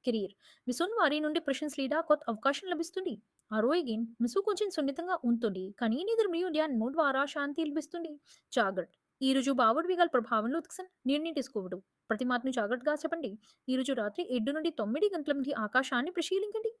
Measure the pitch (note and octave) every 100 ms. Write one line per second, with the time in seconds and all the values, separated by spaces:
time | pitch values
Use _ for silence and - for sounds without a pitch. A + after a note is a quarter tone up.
0 | - A3+ F#3+ _ - - - A#3+ F#4 A#4
1 | D#4 D4+ D4+ D#4+ E4 C4+ D4+ C#4+ C4+ D4
2 | E4 D4+ - G#3+ C4+ C#4+ F#4+ D#4+ E4 F#4+
3 | F#4 A3 _ _ _ G#3+ A#3 F4 C4+ A3
4 | A#3 - A#3+ F#4+ G4 G4 G#4 E4 C#4 C#4
5 | F4 F#4 A#3+ A#3 A#3 F#3 F#3+ - A3+ A#3+
6 | G4 A4+ G#4 E4 F#4 D4+ D#4 A#3+ A#3 D4+
7 | D4 C4 C#4 D4 C#4+ D4 D#4+ D4 D4 E4+
8 | E4 D4 _ - _ B3+ G3 F#3+ E3+ _
9 | _ _ C4 C4+ B3+ C4 A3+ C4 F4 F4+
10 | F4 B3+ A3 A3 A3+ D#4 - - F#4 _
11 | B3+ D4 E4 D4 - A3 F#3 F3+ _ _
12 | - G#3+ B3 B3 C4 B3 G#3 B3 C4 D4+
13 | D#4+ E4 B3+ G#3+ _ _ - B3+ C4 B3
14 | G#3 G#3 E4 B3 A3+ D4+ D#4+ D#4 G#3 C4+
15 | G4+ F4+ C#4+ C#4+ C4+ B3+ G#3 B3+ C4 A#3+
16 | D4+ F4+ D#4+ F#4+ G#4 G#4+ A4+ A4+